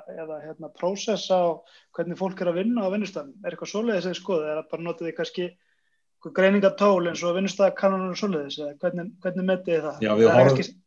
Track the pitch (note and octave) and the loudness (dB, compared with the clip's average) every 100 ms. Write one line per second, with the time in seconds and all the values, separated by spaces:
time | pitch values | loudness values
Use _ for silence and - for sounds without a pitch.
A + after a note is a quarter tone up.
0 | - - D#3+ D3+ D3+ D#3+ D3+ - F3 G3+ | -8 -14 -12 -12 -14 -14 -16 -6 -4 -4
1 | - F#3+ - F#3 F3 D#3 - _ _ - | -4 -4 0 2 2 0 -8 _ _ -6
2 | E3+ D#3+ F#3 F#3 F3 E3+ G#3+ A#3+ F#3+ G#3 | -4 -2 -4 -2 -2 0 0 0 0 -2
3 | F#3+ E3 C#3 C3 F3+ F3+ E3 G3+ A#3 G3 | -4 -8 -12 -12 -10 -8 -6 -4 0 0
4 | F3+ E3+ - F3 D3+ D3+ D#3 D#3+ E3+ E3 | -2 -6 -2 -2 -2 -4 -6 -8 -8 -6
5 | E3 E3 D#3+ - F3 - _ _ _ _ | -6 -6 -6 -4 -8 -8 _ _ _ _
6 | _ _ E3 - F#3+ G3+ G3 F#3+ G#3 F#3 | _ _ -8 2 4 6 4 4 4 4
7 | E3+ D#3 E3+ F3 G3 - G3 F#3+ G3 F#3+ | 2 -2 -2 0 -2 2 2 2 0 0
8 | F#3 F3 G#3 E3 C#3+ - D3 D3 F3+ F3 | -2 -4 -2 -2 -4 -8 -10 -4 -4 -4
9 | F3 - F#3 F3+ F#3 F#3 F#3 E3 D3+ C#3+ | -10 -8 -6 -2 0 0 0 -2 -2 -4
10 | A2 G#2+ A2+ A#2+ C#3 C3+ - - | 0 6 8 8 8 6 0 -8